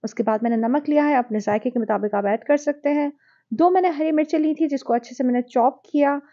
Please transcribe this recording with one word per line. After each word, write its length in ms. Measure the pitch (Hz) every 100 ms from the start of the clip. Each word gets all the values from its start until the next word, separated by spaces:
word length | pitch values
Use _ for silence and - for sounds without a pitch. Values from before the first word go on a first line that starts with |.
उसके 180 | 220 -
बाद 200 | 220 214
मैंने 140 | 233 233
नमक 300 | 226 277 294
लिया 160 | 294
है, 120 | 294 277
अपने 240 | 247 214
जायके 300 | 208 208 247
के 80 | 247
मुताबिक 360 | 220 208 208
आप 120 | 208 202
ऐड 180 | 226
कर 120 | - 294
सकते 300 | 285 294 285
हैं। 200 | 294 294 294 _ _ _
दो 180 | 220 339
मैंने 180 | 370 359
हरी 220 | 294 311
मिर्चें 260 | 302 302 320
ली 160 | 311
थी 140 | 302 311
जिसको 260 | 277 -
अच्छे 200 | 233 233
से 100 | -
मैंने 180 | 254 247
चॉप 380 | 247 - 240 277 -
किया। 340 | 294 285 285 -